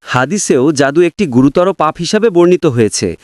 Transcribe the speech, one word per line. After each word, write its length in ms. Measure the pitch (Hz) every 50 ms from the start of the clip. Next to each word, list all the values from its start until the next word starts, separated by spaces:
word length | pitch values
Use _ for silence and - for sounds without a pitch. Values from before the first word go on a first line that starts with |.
| _
হাদিসেও 680 | - - 127 127 139 190 202 - - 185 131 123 151
জাদু 280 | 160 131 143 135 139 165
একটি 260 | 180 175 - - 214
গুরুতর 460 | 156 117 123 127 143 - 185 175 190
পাপ 220 | 185 _ 165 156 156 -
হিসাবে 320 | 175 156 - 214 196 233
বর্ণিত 360 | 180 170 175 175 180 175 -
হয়েছে। 500 | 160 123 120 113 104 - - - 92 80 -